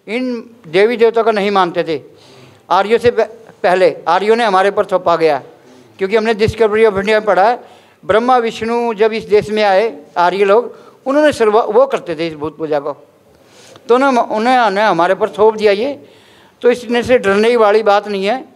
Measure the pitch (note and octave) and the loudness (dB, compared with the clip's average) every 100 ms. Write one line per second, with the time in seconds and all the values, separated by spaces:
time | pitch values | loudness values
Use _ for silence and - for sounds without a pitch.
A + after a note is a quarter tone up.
0 | - A#3+ B3+ A#3 - - D#3+ F3 A3 A3 | -12 -8 -6 -8 -12 -20 -4 0 2 2
1 | A3+ A3+ A3 G#3 G3+ G3 F3 E3 F3 C#3 | 2 2 0 0 0 0 0 -2 -4 -6
2 | - - - - - _ - F3+ G3+ A3+ | -10 -20 -20 -20 -20 _ -2 0 0 0
3 | A#3 G#3 - - - - F#3+ F#3 F3 - | 2 0 -2 -6 -20 -4 0 2 2 0
4 | D#3+ F3+ G#3 A3+ A3+ F#3 G3 G3+ G3 F3+ | -2 0 2 0 2 2 2 0 -2 -2
5 | E3+ D#3+ D#3+ C3+ - - - - - - | 0 0 0 -2 -6 -20 -20 -20 -20 -8
6 | F#3+ A3 A3 G#3 G#3+ G#3+ G#3+ G#3+ A3+ G3 | -2 0 0 0 -2 0 0 2 2 2
7 | G3 G#3+ G#3+ F3+ G#3+ A#3+ - - _ _ | 0 0 2 2 2 0 -8 -20 _ _
8 | D3+ G#3 B3 B3+ A3+ - A3+ A#3+ A#3 G3+ | -2 0 2 0 0 -6 -6 -4 -4 -2
9 | A3 A3 F3 G#3 G#3 G#3+ G3+ F#3+ A3+ - | -2 -2 0 0 0 0 2 2 0 -6
10 | - F3+ F3 F#3+ G3 A3 A#3+ - - _ | -8 -2 0 0 2 2 0 -10 -20 _
11 | C4 D4 D4+ A#3+ A3 G#3+ - G#3+ C4+ G#3 | -4 0 0 2 2 2 2 2 2 -2
12 | - D3+ E3+ D3+ D3+ D3 D#3 D3 D3 C#3 | -6 -6 -8 -8 -10 -8 -6 -4 -6 -10
13 | - _ _ _ _ - - - - B3 | -18 _ _ _ _ -20 -20 -10 -2 0
14 | C#4 A#3+ - G#3+ A#3 B3+ G#3+ F#3+ G#3+ E3 | 2 0 -2 -2 0 2 0 0 0 2
15 | F3+ F#3 G3+ G3 A3 G#3+ G#3 G3+ C#4 C4+ | 0 0 -2 2 2 2 0 0 -4 -8
16 | - - _ _ _ _ A#3+ B3 A3+ A#3+ | -16 -20 _ _ _ _ -2 -2 -2 -4
17 | A3 B3 G3 G3+ A3+ A#3+ G#3 A3 G#3 G3+ | 0 0 2 0 2 2 4 2 2 0
18 | G#3 G3 G3+ C4 - | 0 -4 -4 -6 -10